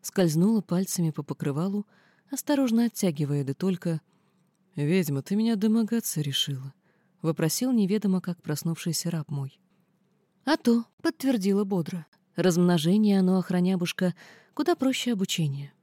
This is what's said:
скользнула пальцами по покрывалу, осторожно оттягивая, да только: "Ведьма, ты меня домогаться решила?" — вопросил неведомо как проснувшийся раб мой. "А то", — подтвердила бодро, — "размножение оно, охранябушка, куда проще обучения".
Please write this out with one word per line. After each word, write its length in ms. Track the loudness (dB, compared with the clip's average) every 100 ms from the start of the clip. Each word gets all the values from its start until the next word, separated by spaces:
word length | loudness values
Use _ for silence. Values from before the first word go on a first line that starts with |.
скользнула 600 | -6 0 2 4 2 2
пальцами 500 | 0 -4 -2 -2 -2
по 100 | -4
покрывалу, 640 | -10 -6 -4 -2 -4 -4 -8 _ _ _ _
осторожно 540 | -10 -2 0 2 2 0
оттягивая, 580 | 0 -2 0 -2 -2
да 100 | -2
только: 480 | -4 -2 -2 -4 -6 _ _ _ _ _ _ _ -4
"Ведьма, 460 | 0 0 0 -4
ты 140 | -2 0
меня 200 | 0 0
домогаться 640 | 2 2 0 -2 -4 -4
решила?" — 540 | -4 -4 -4 -6 -10 -18 _ _ _ _
вопросил 500 | -4 0 0 0 0
неведомо 500 | 2 2 2 0 -2
как 200 | -2 -10
проснувшийся 720 | -6 -4 -4 -4 -4 -4 -4
раб 180 | -6 -6
мой. 300 | -8 -8 _ _ _ _ _ _ _ _ _ -2
"А 120 | 0
то", — 280 | 4 2 0 _
подтвердила 600 | -4 -2 0 2 2 2
бодро, — 440 | 2 -2 -2 -6 -12 _ _ 0
"размножение 840 | 2 4 4 4 4 4 4 4
оно, 180 | 4 2
охранябушка, 760 | 2 0 2 0 -2 -2 -2 -2 -14 -20 _ -4
куда 180 | -2 2
проще 380 | 0 0 -2
обучения". 580 | -2 -2 -2 -2 -4 -10 _